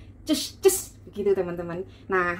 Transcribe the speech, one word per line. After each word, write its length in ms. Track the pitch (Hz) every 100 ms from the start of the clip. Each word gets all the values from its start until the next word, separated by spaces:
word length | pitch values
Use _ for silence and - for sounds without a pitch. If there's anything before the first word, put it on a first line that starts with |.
| - - -
cus-cus 640 | 302 - - 381 - - - -
begitu, 240 | 202 202
teman-teman. 560 | 190 175 175 170 170 196 - -
Nah, 240 | 190 175